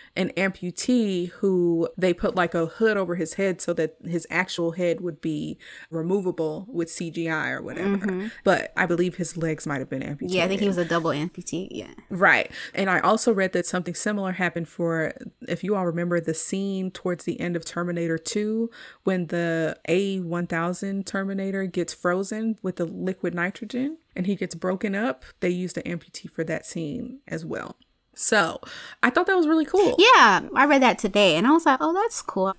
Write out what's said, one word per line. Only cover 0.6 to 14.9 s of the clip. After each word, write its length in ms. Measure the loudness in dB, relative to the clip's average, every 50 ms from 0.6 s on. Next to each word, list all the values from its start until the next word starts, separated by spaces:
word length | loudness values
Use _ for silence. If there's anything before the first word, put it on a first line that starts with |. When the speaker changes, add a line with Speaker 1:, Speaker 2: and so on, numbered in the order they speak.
| -8 -8 -6 -4 0 2 4 4 4 2 0 0 -2 -4
Speaker 1:
who 580 | -4 0 2 2 4 4 4 4 4 2 2 0 -2 0
they 160 | 2 2 2
put, 200 | 2 0 -2 0
like, 200 | 0 0 0 0
a 120 | 0 -2
hood 300 | -2 0 2 2 2 4
over 200 | 2 0 -2 -2
his 180 | -2 -2 -4 -2
head 260 | 0 0 0 0 -2
so 120 | -2 -2 0
that 220 | 0 -2 -2 -4 _ -8
his 220 | -4 -4 -4 -4 -2
actual 420 | -2 -2 -2 -2 -2 -2 -2 -2
head 280 | -2 0 0 0 0 -2
would 200 | -4 -8 -8 -6
be 380 | -4 -4 -4 -4 -6 -8 -10 -12 -14 -20 -20 -20 -14 -8
removable 760 | -6 -4 -2 0 0 0 0 -2 -2 -2 -2 -2 -2 -6 -10 -8
with 200 | -4 -4 -2 -2
C 200 | -2 -4 -4 -4
G 180 | -4 -4 -4 -2
I 220 | -2 -2 -2 -4
or 120 | -6 -6
whatever. 340 | -8 -8 -6 -4 -2 0 0 0
Speaker 2:
Mm-hmm. 280 | 0 -2 -2 -2 -4 -6 -8 0 2
Speaker 1:
But 280 | 4 4 4 2 -2 0
I 100 | 0 0
believe 300 | 2 2 2 0 0 0
his 200 | -4 -4 -4 -4
legs 300 | -2 -2 -2 -2 -4 -4
might 120 | -4 -4 -4
have 120 | -4 -6
been 120 | -6 -8
amputated. 340 | -6 -6 -8 -8 -6 -2 0
Speaker 2:
Yeah, 80 | 0 2
I 40 | 2
think 120 | 0 0
he 80 | 0 0
was 100 | 2 0
a 60 | 0
double 260 | 0 0 0 0 0
amputee. 580 | 0 -2 -2 -6 -6 -10 -10 -8 -6 -6 -8 -8
Yeah. 220 | -10 -12 -12 -12 -16 -18 -14 -8
Speaker 1:
Right. 400 | -2 2 4 6 6 4 2 -2 -6 -12 -12 -8 -4
And 140 | -2 0 2
I 100 | 2 2
also 320 | 4 4 4 4 4 2
read 200 | 4 2 2 0
that 140 | 0 0 0
something 280 | 0 -2 -2 -4 -4 -6
similar 380 | -4 -2 -2 -2 -2 -2 -4
happened 360 | -2 -2 -2 -2 -2 -4 -6 -6
for, 440 | -4 -2 -2 0